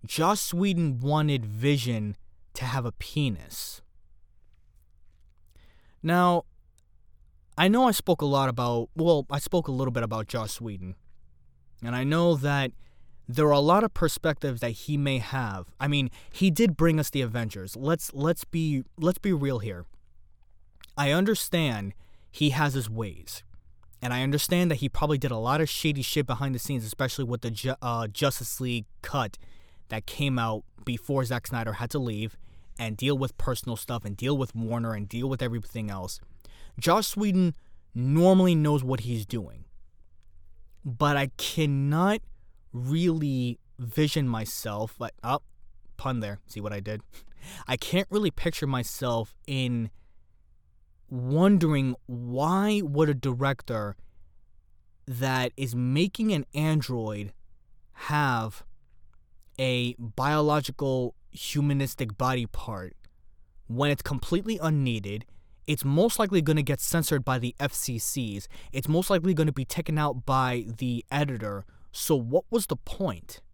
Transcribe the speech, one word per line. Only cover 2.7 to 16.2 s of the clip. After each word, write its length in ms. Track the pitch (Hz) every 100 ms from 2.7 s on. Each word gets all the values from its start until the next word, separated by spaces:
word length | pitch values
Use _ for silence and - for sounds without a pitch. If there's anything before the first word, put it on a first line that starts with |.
| 131 120
a 60 |
penis. 880 | - - - 139 95 76 - - - - - - - - - - - - - - - - - - _ - - - - - -
Now, 420 | 160 175 180 175 - - - _ _ - - - - - - -
I 100 | 180
know 180 | 226 262
I 40 |
spoke 320 | 208 - 165
a 40 | 147
lot 220 | 139 135
about, 400 | 123 120 120 117 160
well, 300 | 165 156 131
I 100 | 143
spoke 300 | - 180 160
a 40 |
little 200 | 131 131
bit 100 | 123
about 260 | 113 110 104
Joss 340 | 123 107 -
Whedon. 320 | 117 101 92 92 - - - - - - - -
And 120 | 117
I 100 | 123
know 320 | 131 160 175 156
that 340 | 143 143 135 - - - - - -
there 200 | 120 151
are 60 |
a 80 | 143
lot 240 | 147 190
of 80 | 226
perspectives 680 | - 117 - 165 143 143 120
that 100 | 120
he 260 | 113 - 147
may 220 | 143 131
have. 480 | 107 135 120 98 87 -
I 80 | 139
mean, 220 | 143 131 -